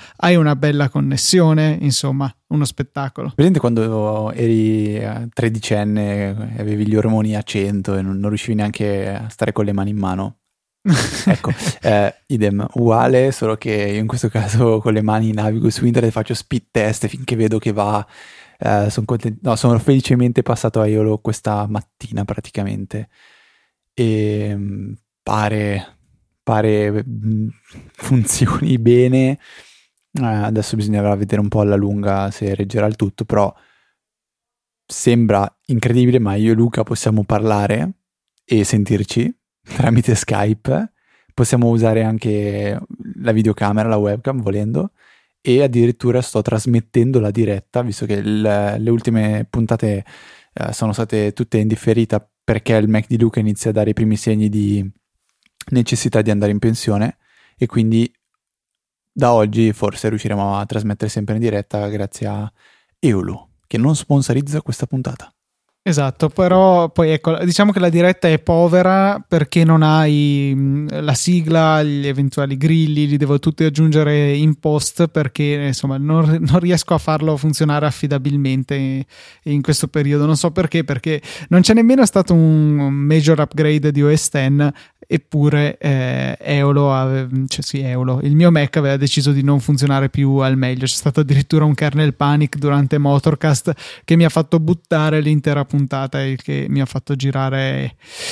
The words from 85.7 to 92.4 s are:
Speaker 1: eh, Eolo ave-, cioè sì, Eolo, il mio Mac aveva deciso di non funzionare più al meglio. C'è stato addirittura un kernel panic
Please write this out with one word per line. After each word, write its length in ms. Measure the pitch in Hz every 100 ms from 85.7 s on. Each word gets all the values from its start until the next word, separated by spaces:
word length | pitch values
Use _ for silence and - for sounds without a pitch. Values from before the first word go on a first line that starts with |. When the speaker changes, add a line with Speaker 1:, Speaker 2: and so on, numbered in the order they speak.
| -
Speaker 1:
eh, 580 | 147 135 127 131 131 -
Eolo 540 | - 143 139 139 143
ave-, 340 | 135 131 135 131 131 135
cioè 140 | -
sì, 200 | - 139
Eolo, 400 | 131 127 127 127
il 160 | 143 147
mio 140 | 175
Mac 260 | 160 143 160
aveva 180 | 139 139
deciso 380 | 139 - 139
di 100 | 139
non 160 | 139 143
funzionare 480 | 139 143 143 135 135
più 300 | - 139 135
al 180 | 131 131
meglio. 300 | 127 127 131
C'è 100 | -
stato 240 | 151 156
addirittura 460 | 143 139 - 156 151
un 80 |
kernel 420 | 139 151 143 151 -
panic 400 | 143 147